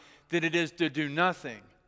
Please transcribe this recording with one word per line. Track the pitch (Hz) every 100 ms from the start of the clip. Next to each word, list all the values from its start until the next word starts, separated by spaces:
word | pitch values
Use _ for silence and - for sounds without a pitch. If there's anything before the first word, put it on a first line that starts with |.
| - - _
than | 170
it | 165
is | 165 165
to | - 160
do | 135 147
nothing. | 147 180 170 139 107 - _